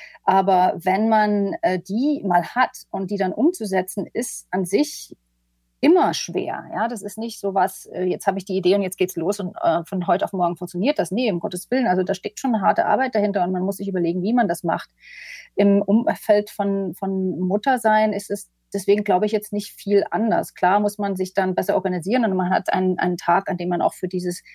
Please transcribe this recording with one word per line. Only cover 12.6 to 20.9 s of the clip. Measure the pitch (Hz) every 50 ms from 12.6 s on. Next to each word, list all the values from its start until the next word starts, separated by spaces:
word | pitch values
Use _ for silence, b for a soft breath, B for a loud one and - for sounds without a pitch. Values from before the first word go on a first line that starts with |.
| 190
harte | 185 190 - -
Arbeit | - - 240 262 240 -
dahinter | 208 202 202 196 190 175
und | 185
man | 185 180
muss | 185 196 196
sich | - 196 196
überlegen, | 185 180 170 165 175 180
wie | 175 214
man | 247 247 214 170
das | 170 - -
macht. | 165 175 175 - - _ B B B B B B B B B B B B
Im | - 202 202 196 202
Umfeld | - - 214 226 - 202 190 - - - 208 208 208 -
von, | - - 202 202 196 196 196 185 180
von | - 196 196 190 190 185 185 - 165
Muttersein | 185 180 196 208 - 277 254 233 - 220 214 214 214 214
ist | - 202 - -
es | 202 - - _ _ _ _ _ -
deswegen, | 202 - 196 208 208
glaube | 202 208 185 180 214
ich, | 208
jetzt | 220 208 208 -
nicht | 202 208 - -
viel | - - - 196 202 196 - -
anders. | 170 190 226 220 175 - 175 - -
Klar | - - 180 196 208
muss | 208 208